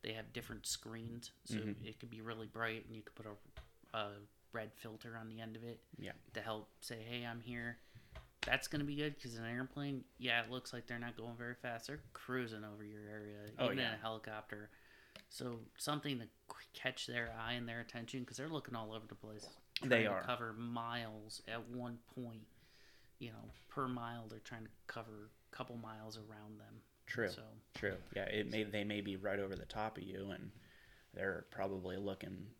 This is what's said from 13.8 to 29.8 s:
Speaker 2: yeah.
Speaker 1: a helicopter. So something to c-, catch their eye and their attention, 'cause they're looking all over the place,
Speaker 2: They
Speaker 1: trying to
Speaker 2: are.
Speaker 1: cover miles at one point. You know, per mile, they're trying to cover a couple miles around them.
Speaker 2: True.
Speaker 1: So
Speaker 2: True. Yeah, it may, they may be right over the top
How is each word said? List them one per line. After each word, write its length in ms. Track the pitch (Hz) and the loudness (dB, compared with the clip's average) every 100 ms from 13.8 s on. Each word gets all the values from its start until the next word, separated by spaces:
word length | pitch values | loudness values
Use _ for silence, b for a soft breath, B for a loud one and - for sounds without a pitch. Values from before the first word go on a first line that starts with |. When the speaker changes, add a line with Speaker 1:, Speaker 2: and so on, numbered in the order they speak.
| 120 | 4
Speaker 2:
yeah. 100 | 110 | 4
Speaker 1:
a 20 | |
helicopter. 720 | 110 110 113 107 107 104 107 B B B B B B | 0 0 -2 -6 -4 -6 -8 B B B B B B
So 320 | - 127 117 117 - | -4 -2 -2 -8 -2
something 400 | - 147 147 127 | 2 4 4 0
to 60 | 113 | -2
c-, 420 | - - - - | -12 -12 -12 -10
catch 320 | - 131 123 - | 0 0 0 0
their 260 | 120 117 113 | 2 2 0
eye 160 | 113 | 0
and 140 | 123 117 | 2 0
their 140 | 117 | -2
attention, 440 | 117 120 113 135 120 | -2 -4 -2 -2 -2
'cause 120 | 113 | -2
they're 100 | 147 | 0
looking 280 | 160 - 120 | 0 0 -2
all 180 | 110 | -2
over 120 | 110 107 | -4 -6
the 100 | 101 | -10
place, 300 | 107 107 - - - - | -8 -8 -10 -14 -4 0
Speaker 2:
They 60 | 135 | 10
Speaker 1:
trying 140 | 120 110 | 10 10
to 60 | |
Speaker 2:
are. 120 | 95 | 6
Speaker 1:
cover 300 | 92 120 117 | 4 2 2
miles 880 | 110 120 120 117 120 113 110 107 - - | -2 0 0 2 0 0 -4 -8 -8 -2
at 200 | 113 117 | -4 -2
one 300 | 123 120 120 - - | -2 -2 -4 -8 -6
point. 320 | 120 113 110 B B B B B B - | -6 -6 -12 B B B B B B -10
You 120 | 123 | -10
know, 200 | 110 107 - - | -8 -12 -14 -6
per 200 | - 131 | 0 2
mile, 380 | 123 117 117 110 | 2 0 -4 -6
they're 100 | 110 | -8
trying 240 | - 117 | -8 -8
to 80 | 110 - - | -8 -12 -8
cover 420 | - 113 107 107 - - | -6 -6 -10 -12 -16 -16
a 40 | - | -6
couple 200 | 127 120 | -4 -4
miles 420 | 110 110 110 110 | -6 -6 -6 -8
around 400 | 107 107 107 107 | -10 -12 -12 -12
them. 240 | 104 110 - - - | -12 -16 -18 -18 -2
Speaker 2:
True. 220 | - 104 | 4 4
Speaker 1:
So 140 | - - - - | 4 -8 -14 -12
Speaker 2:
True. 240 | - 101 95 - 98 | 2 2 2 -2 0
Yeah, 100 | 98 | 4
it 240 | 107 104 | 4 4
may, 140 | 110 | 4
they 200 | 104 104 104 | 4 4 4
may 160 | 104 | 2
be 160 | 101 95 | 2 2
right 220 | 101 98 | 4 4
over 160 | 98 92 | 4 0
the 100 | - | -2
top 320 | 107 | 2